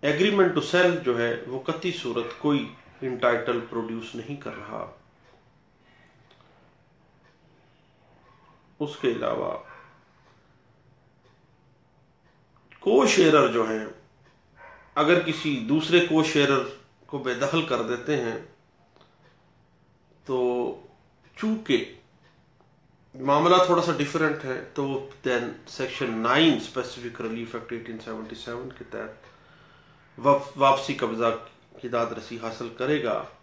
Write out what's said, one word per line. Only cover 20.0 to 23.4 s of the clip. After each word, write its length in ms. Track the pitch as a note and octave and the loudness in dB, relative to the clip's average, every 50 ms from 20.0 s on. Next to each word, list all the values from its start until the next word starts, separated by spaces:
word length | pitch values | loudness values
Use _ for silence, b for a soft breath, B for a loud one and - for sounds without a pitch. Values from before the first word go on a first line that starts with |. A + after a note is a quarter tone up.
| _ _ _ _ _ | _ _ _ _ _
तो 120 | - C3 B2+ B2 B2 B2 B2 A#2+ - - - - - _ _ _ _ _ _ _ _ _ | -4 -2 0 0 0 0 0 -2 -4 -6 -8 -14 -20 _ _ _ _ _ _ _ _ _
चूंकि 420 | - - A3 A3 G#3+ - - C3+ A2+ - - - - _ _ _ _ _ _ _ _ _ _ _ _ _ _ _ _ _ _ _ _ _ _ _ | -6 -4 -2 -2 -4 0 0 0 0 0 -4 -12 -20 _ _ _ _ _ _ _ _ _ _ _ _ _ _ _ _ _ _ _ _ _ _ _
मामला 440 | C3 C3 C#3 C#3+ D3 | -8 0 2 4 4